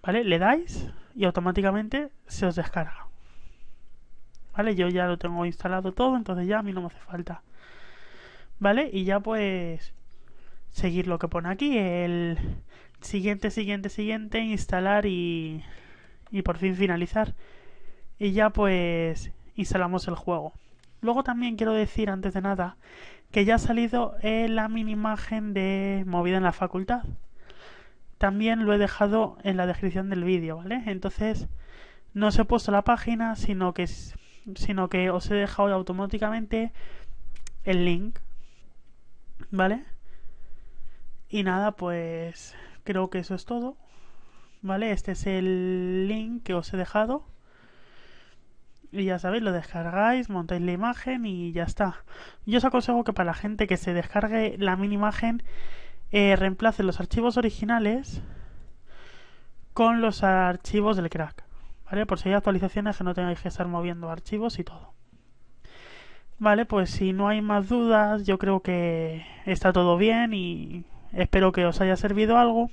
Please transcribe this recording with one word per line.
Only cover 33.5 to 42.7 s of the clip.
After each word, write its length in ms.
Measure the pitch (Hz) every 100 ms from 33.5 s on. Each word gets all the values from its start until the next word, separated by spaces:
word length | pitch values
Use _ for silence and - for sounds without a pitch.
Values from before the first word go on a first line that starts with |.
| 190 180
que 100 | 180
s-, 320 | 175 - - - - - - 190
sino 320 | - 190 185
que 220 | 185 185
os 200 | 180 -
he 60 | 208
dejado 380 | 202 - 202
automáticamente 1000 | 190 180 185 202 214 214 226 214 226 226 - - - - - - - - - -
el 180 | 185
link, 340 | 180 180 208 - - - - - - - - - - - - - -
¿vale? 320 | 190 185 226 302 - - - - - - - - - - - - - -
Y 160 | 208
nada, 300 | 190 185 208
pues 840 | 208 180 170 165 165 165 170 - - -